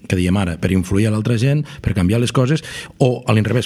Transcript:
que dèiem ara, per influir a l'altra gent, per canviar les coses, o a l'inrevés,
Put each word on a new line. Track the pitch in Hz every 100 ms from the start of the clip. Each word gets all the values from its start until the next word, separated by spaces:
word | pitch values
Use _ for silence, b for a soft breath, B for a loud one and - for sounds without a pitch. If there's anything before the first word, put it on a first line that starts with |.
| -
que | 95
dèiem | 90 98
ara, | 92 82
per | 90 92
influir | 87 98 110
a | 107
l'altra | 110 117
gent, | 131 147 147 B
per | - 98
canviar | 90 113
les | 120 -
coses, | 127 156 - B B -
o | 131 123 -
a |
l'inrevés, | 110 101 120